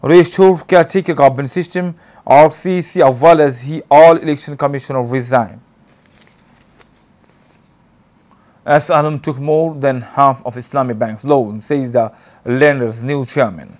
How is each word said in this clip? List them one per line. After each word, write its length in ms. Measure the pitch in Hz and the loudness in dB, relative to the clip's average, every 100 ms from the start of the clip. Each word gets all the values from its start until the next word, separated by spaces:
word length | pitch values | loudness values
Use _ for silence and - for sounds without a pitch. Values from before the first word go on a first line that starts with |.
Restore 540 | 160 170 170 - 190 180 - | 4 4 4 2 2 2 0
caretaker 440 | 185 160 196 180 156 | 0 2 -2 -4 2
government 280 | 139 131 139 - | 2 2 -8 -6
system, 280 | 170 180 180 170 _ _ - 139 | -8 -6 -8 -10 _ _ 2 4
or 100 | 151 147 | 4 2
C 20 | 185 185 165 | -4 -4 -4
C 20 | 180 147 | 0 2
as 80 | 127 | 4
well 140 | 151 165 147 | 4 4 2
as 60 | 123 131 | -2 -10
he, 80 | 156 - 143 | -12 2 6
all 160 | 165 165 | 8 6
election 320 | 156 147 - 143 | -2 -6 -8 -6
commissioner 400 | 147 143 - 135 120 131 | -6 -6 -8 -8 -4 -6
resign। 420 | 120 127 104 113 _ _ _ _ _ _ _ _ _ _ _ _ _ _ _ _ _ _ _ _ _ _ _ _ _ _ _ _ _ _ - 147 | -2 -2 -2 -10 _ _ _ _ _ _ _ _ _ _ _ _ _ _ _ _ _ _ _ _ _ _ _ _ _ _ _ _ _ _ 0 0
As 80 | 147 160 | 2 0
Alam 180 | 151 147 - | 0 -4 -8
took 120 | 131 143 | -8 -2
more 180 | 156 165 147 | -2 -2 -2
than 120 | 139 127 117 - | -4 -4 -8 0
half 220 | 139 123 - | 0 0 -8
of 60 | 120 | -14
Islamic 320 | 120 143 127 110 | -8 -6 -4 -4
Bank's 220 | 113 107 139 | -6 -8 -2
loan, 220 | 143 113 107 104 | 0 0 -8 -6
says 180 | 147 127 120 | -6 -2 -2
the 80 | 110 _ _ _ - 123 | -4 _ _ _ -6 2
lender's 380 | 147 139 120 113 123 | 2 2 -4 -6 -8
new 120 | 143 127 | -6 -6
chairman। 360 | - 120 87 64 - | -4 -4 -4 -20 -20